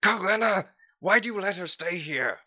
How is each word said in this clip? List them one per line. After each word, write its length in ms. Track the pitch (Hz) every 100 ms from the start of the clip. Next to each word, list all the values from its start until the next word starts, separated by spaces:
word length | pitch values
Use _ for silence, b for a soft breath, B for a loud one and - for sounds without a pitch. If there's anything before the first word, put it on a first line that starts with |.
Kalena, 640 | 202 220 185 220 226 196 170 b b b
why 180 | 170 214
do 100 | 220
you 120 | 214
let 160 | 190 185
her 100 | 175
stay 320 | - 165 175
here? 420 | 151 135 123 92